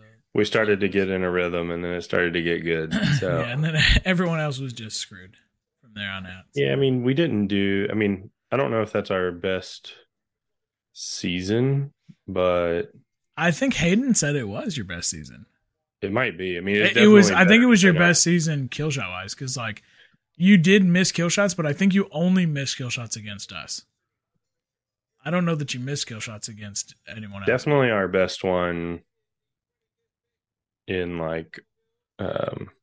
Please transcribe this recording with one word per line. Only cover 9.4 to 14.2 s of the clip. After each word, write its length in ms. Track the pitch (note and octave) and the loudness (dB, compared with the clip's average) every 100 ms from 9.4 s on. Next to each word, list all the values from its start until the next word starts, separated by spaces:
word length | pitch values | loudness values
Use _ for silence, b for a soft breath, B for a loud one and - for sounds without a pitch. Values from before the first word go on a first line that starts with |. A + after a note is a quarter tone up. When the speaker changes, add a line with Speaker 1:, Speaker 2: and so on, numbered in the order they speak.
| F#2+ F#2 - - - - _ _ _ _ _ _ _ _ _ | -4 -6 -8 -16 -20 -20 _ _ _ _ _ _ _ _ _
Speaker 1:
season, 1000 | - - - F#2 F2+ F#2 A2+ C3+ C#3 C#3 _ _ _ - | -16 -12 -8 -6 -4 -2 0 0 -2 -4 _ _ _ -8
but 580 | F#2 F2+ F2 E2+ E2+ E2+ - _ _ _ - | -2 0 0 0 -2 -6 -14 _ _ _ -4
Speaker 2:
I 140 | E3+ | -2
think 240 | D#3 C4+ | 0 -2
Hayden 400 | - E3+ G3+ C4+ | 0 0 0 2
said 200 | G#3+ | 0